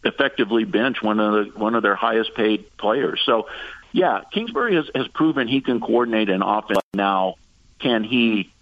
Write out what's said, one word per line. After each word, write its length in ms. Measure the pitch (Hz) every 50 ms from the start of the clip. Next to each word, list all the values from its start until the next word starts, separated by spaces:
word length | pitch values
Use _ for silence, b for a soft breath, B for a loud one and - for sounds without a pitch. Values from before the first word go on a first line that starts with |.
| -
effectively 600 | 180 - - 143 135 - - 117 98 113 113 113
bench 380 | 101 92 104 117 135 110 -
one 160 | - 107 107 107
of 140 | 107 107
the, 260 | 107 107 104 104 - 107
one 160 | 107 110 117
of 80 | 113
their 140 | 107 101 98
highest 380 | - 113 113 113 113 110 - -
paid 420 | - 110 107 107 101 - - _
players. 460 | - - 101 113 139 127 - - - -
So, 240 | - 120 110 104 B B B B B B B B B
yeah, 280 | - - 185 156 113 98 - -
Kingsbury 440 | - 202 226 226 233 240 240 233 190
has, 80 | 165 147 - -
has 140 | 131 123 101
proven 400 | _ - 156 160 143 135 123 113
he 140 | 135 135
can 180 | 131 - 123 117
coordinate 480 | 117 - 117 120 123 117 113 110 107 98
an 140 | 92 95
offense. 380 | 98 95 104 107 - - 104 98 - _
Now, 440 | - 101 98 98 98 95 95 95 - _ _ _ _ _ _ _ _ _
can 260 | - 139 117 110 107
he 480 | 107 127 123 117 113 110 101 92 - _ _